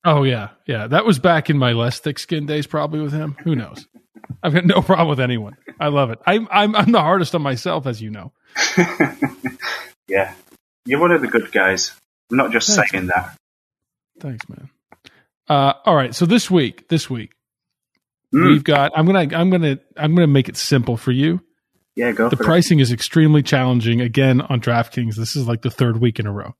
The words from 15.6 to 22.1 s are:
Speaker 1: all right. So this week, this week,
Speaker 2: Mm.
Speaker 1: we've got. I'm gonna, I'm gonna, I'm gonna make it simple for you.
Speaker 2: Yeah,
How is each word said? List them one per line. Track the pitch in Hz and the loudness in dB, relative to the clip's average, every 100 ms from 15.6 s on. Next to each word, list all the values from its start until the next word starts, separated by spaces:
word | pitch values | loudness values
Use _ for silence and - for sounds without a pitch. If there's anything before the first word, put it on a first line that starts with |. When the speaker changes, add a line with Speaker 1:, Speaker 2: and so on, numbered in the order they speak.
| 139 - | 2 0
Speaker 1:
all | - | 2
right. | 156 127 | 2 2
So | 117 170 | -2 2
this | 226 - | 2 4
week, | 180 120 - _ | 2 0 -6 _
this | 165 - | -4 -4
week, | 123 - _ _ _ _ _ _ _ _ _ _ | -10 -12 _ _ _ _ _ _ _ _ _ _
Speaker 2:
Mm. | 135 175 | 2 4
Speaker 1:
we've | 147 | 4
got. | 139 143 143 156 | 4 2 2 2
I'm | |
gonna, | 165 196 151 165 | 2 2 0 0
I'm | 180 | 0
gonna, | 180 156 139 _ | 2 0 -4 _
I'm | - 151 | -4 0
gonna | 170 160 | 4 4
make | 139 127 | 4 2
it | - | -6
simple | - 139 117 117 | 0 0 0 -4
for | - | -2
you. | 127 151 180 _ _ _ _ _ | 0 0 -2 _ _ _ _ _
Speaker 2:
Yeah, | - 120 | -4 -4